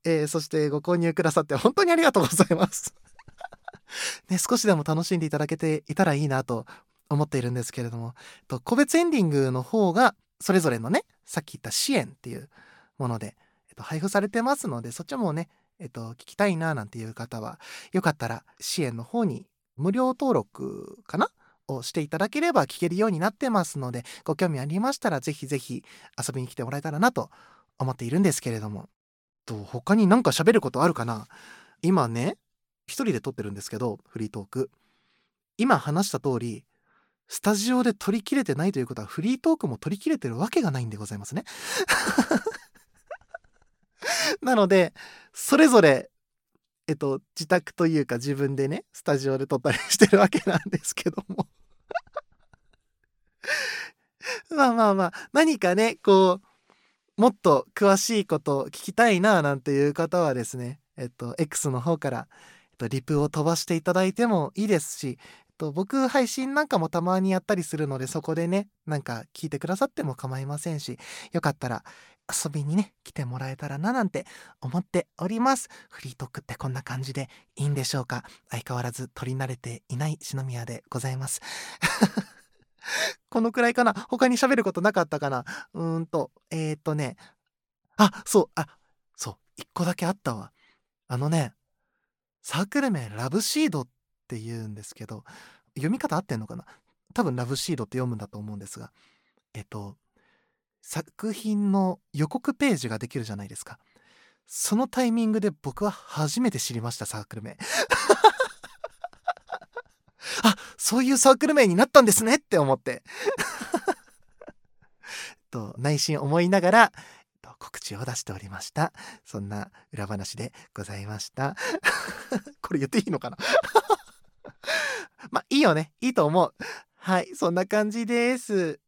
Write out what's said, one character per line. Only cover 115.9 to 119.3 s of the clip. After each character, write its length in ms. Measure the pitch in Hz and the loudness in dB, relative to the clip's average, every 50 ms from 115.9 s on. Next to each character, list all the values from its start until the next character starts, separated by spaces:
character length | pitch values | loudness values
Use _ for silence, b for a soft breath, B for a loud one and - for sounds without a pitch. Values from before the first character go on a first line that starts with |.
| 151 143 | 0 0
心 200 | - - 151 143 | 0 0 -2 -2
思 200 | 139 139 151 170 | 0 2 2 4
い 80 | 175 180 | 4 4
な 120 | 196 196 | 4 4
が 100 | 175 180 | 6 6
ら、 220 | 202 233 226 202 B B B B B B B _ _ _ | 8 8 8 8 B B B B B B B _ _ _
と、 120 | - - - _ | -20 -20 -20 _
告 200 | - - - - | -18 -16 -14 -14
知 140 | - - 104 | -12 -10 -10
を 100 | 98 117 | -8 -8
出 120 | - 120 | -6 -6
し 80 | - - | -8 -8
て 80 | - | -10
お 60 | 98 92 | -12 -12
り 100 | 98 98 | -12 -14
ま 120 | 98 98 | -14 -12
し 120 | - - | -14 -8
た。 200 | _ 151 160 165 B B B B B B B | _ -2 -2 -2 B B B B B B B
そ 140 | - | -12